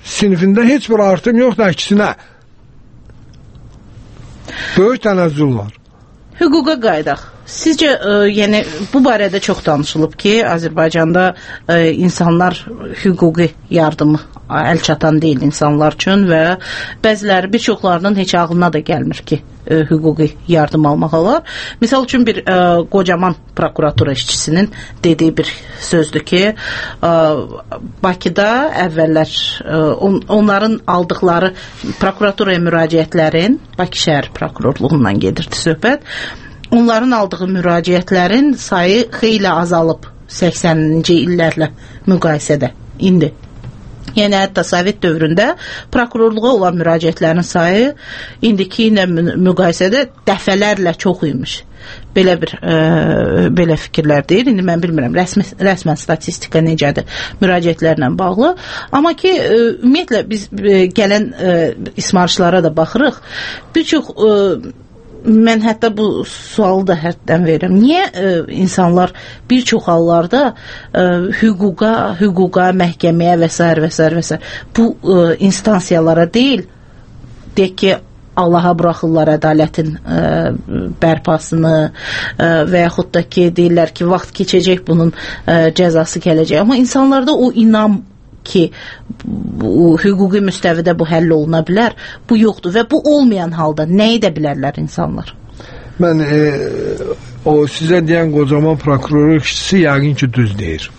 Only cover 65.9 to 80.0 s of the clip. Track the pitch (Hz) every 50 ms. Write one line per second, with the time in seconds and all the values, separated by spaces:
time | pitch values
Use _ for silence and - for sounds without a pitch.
65.9 | 220 208 214 208 139 85 - - - - - - - - 214 185 190 190 196 185
66.9 | 185 156 151 170 175 - - - 165 165 180 160 160 156 180 185 185 196 214 262
67.9 | 311 349 392 381 - 185 185 196 185 170 151 - - - 190 180 - - 185 175
68.9 | 175 180 180 185 - - - - - - - - 247 254 247 - 220 226 - -
69.9 | 170 165 170 170 170 170 170 175 - 254 294 254 214 - - - - - - -
70.9 | - 165 185 180 175 175 175 190 - - - 220 214 175 196 208 180 - 220 220
71.9 | 226 226 - 196 208 165 196 208 185 175 190 180 185 185 180 185 185 185 180 175
72.9 | 165 - - 175 165 170 170 170 180 170 165 160 - - 170 170 165 160 156 160
73.9 | 156 - 160 156 156 170 160 - 160 160 - - - - - - - - 226 226
74.9 | - - - - 196 180 175 170 160 - - 196 185 - - 220 214 185 175 -
75.9 | 180 165 160 160 165 165 170 165 - 226 247 277 269 202 - - - - - -
76.9 | - - - - - - - - - - - - - - 190 185 185 - - 190
77.9 | 180 - - - - - - - - - 180 170 170 175 170 180 175 170 175 170
78.9 | 165 - - 165 160 160 156 156 151 151 151 156 156 151 156 151 - - 160 156
79.9 | 151 165